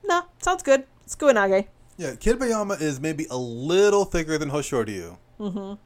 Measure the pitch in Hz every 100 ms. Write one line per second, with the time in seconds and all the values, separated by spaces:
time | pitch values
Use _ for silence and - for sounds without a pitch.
0 | 403 349 339 _ - 359 - 269 269 _
1 | - - 294 233 196 190 196 _ - -
2 | 170 113 214 240 254 220 202 185 151 135
3 | 156 151 156 127 123 117 139 180 208 202
4 | 190 175 156 156 151 147 139 127 107 98
5 | 85 87 _ _ 208 190 196 202